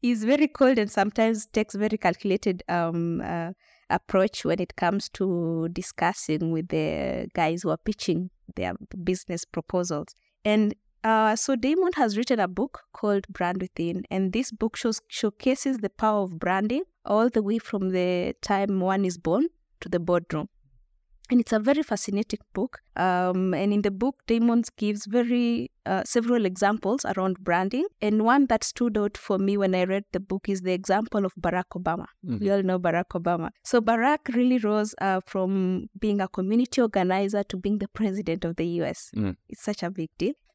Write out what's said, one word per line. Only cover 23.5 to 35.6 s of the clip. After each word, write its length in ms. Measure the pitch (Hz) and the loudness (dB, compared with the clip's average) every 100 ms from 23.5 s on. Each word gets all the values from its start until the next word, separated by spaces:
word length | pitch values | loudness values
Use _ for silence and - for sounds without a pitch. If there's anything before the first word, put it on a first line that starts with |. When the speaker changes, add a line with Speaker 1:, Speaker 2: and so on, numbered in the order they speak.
Speaker 1:
and 200 | 180 196 | 2 2
in 100 | 208 | 2
the 80 | 202 | 0
book, 240 | 196 240 269 - | 0 -2 -4 -2
Damon 340 | 233 233 233 226 _ | 2 4 4 0 _
gives 300 | 208 208 208 | -2 -2 -2
very, 680 | 233 240 247 240 233 - _ | 0 2 2 2 0 -4 _
uh, 200 | - 190 | -4 -4
several 420 | - 240 233 240 202 | 0 0 2 2 2
examples 580 | 185 202 214 190 254 | 2 0 2 0 -2
around 340 | - 190 190 185 | -2 -2 -2 -2
branding. 440 | 185 175 190 247 381 _ | 0 0 0 -2 -4 _
And 240 | 208 214 | 0 2
one 220 | 214 269 277 | 4 4 4
that 160 | 220 | 2
stood 340 | - - 240 214 | -2 -2 0 2
out 200 | 208 - | -2 -4
for 200 | - 196 | -2 0
me 200 | 196 202 | 2 2
when 180 | 190 | 2
I 80 | 185 180 | 2 2
read 180 | 196 202 | 0 -2
the 80 | 185 | -8
book 280 | 196 196 - | -4 -6 -2
is 120 | 196 | -4
the 100 | 185 | 0
example 520 | 185 190 196 226 220 190 | -2 2 0 2 0 -2
of 80 | |
Barack 300 | - 170 180 185 | -2 -2 -2 -4
Obama. 320 | 180 180 170 - _ | -6 -4 -4 -6 _
Speaker 2:
Mm-hmm. 140 | 185 196 | -6 -2
Speaker 1:
We 120 | 202 | 2
all 100 | 202 | 2
know 160 | 190 185 | 2 2
Barack 300 | 175 165 180 175 | 2 0 -2 -4
Obama. 300 | 170 175 165 - | -2 -2 -4 -10
So 160 | - 247 | 0 2
Barack 560 | 220 226 240 302 - 240 | 2 2 2 0 0 2
really 220 | 247 254 | 4 4
rose, 360 | 214 214 214 - | 2 0 -2 -2
uh, 200 | 196 190 - | -2 -2 -2
from 600 | 196 185 190 | -2 0 0